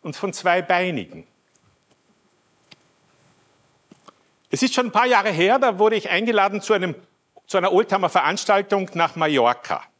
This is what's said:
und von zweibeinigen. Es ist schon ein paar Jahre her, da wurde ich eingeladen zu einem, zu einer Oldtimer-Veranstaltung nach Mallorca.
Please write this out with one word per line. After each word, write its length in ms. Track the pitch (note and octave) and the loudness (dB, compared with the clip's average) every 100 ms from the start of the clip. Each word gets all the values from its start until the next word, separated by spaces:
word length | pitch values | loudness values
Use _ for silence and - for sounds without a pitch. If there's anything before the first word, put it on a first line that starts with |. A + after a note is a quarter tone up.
und 120 | E3 | -12
von 160 | - G3 | -8 -8
zweibeinigen. 920 | - F#3 F3+ F3+ F3+ F#3 C#3+ F2+ E2 - _ _ _ _ _ _ _ _ _ _ _ _ _ _ - _ _ _ _ _ _ _ _ _ _ _ - - _ _ _ _ | -4 0 0 2 0 0 -4 -8 -16 -20 _ _ _ _ _ _ _ _ _ _ _ _ _ _ -20 _ _ _ _ _ _ _ _ _ _ _ -20 -20 _ _ _ _
Es 100 | - | -2
ist 140 | B3+ | 0
schon 100 | - | 0
ein 60 | B3 | -2
paar 160 | G3+ B3+ | 0 2
Jahre 240 | A#3 G3+ | 2 2
her, 260 | D#3+ F#3 B3+ | 0 2 4
da 220 | B3+ F#3 | 2 2
wurde 160 | G#3+ | 2
ich 160 | A3 - | 2 -2
eingeladen 500 | F3+ A3+ G#3+ G3 G3 | -2 0 2 0 -2
zu 120 | - | -2
einem, 200 | G#3 F3+ - _ _ _ - _ | -2 0 -8 _ _ _ -20 _
zu 100 | G3 | -2
einer 160 | F3+ | 2
Oldtimer-Veranstaltung 1160 | F3+ A3 G3 F3+ - C#3+ F#3+ - G3+ G3+ G3 F#3 | 2 2 0 0 0 0 -2 0 0 2 -2 -2
nach 220 | E3+ E3 | -2 -2
Mallorca. 680 | E3 D#3 C#3 A#2 A#2+ - D2+ - | 0 0 2 2 0 -6 -8 -8